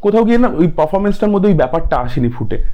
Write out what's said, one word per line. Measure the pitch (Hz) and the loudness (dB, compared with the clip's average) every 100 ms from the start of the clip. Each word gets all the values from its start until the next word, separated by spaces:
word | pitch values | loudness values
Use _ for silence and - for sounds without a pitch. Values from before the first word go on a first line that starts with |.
কোথাও | 202 220 | 0 2
গিয়ে | 226 240 | 2 2
না | 240 | 2
ওই | 156 170 | 0 0
পারফরমেন্সটার | - 156 190 202 202 208 | 0 -2 0 -2 0 0
মধ্যে | 202 208 | 2 2
ওই | 156 | 2
ব্যাপারটা | 127 165 - 131 | 0 -2 -2 -2
আসেনি | 123 135 120 | -2 -2 -2
ফুটে, | - 110 104 - | -4 -4 0 0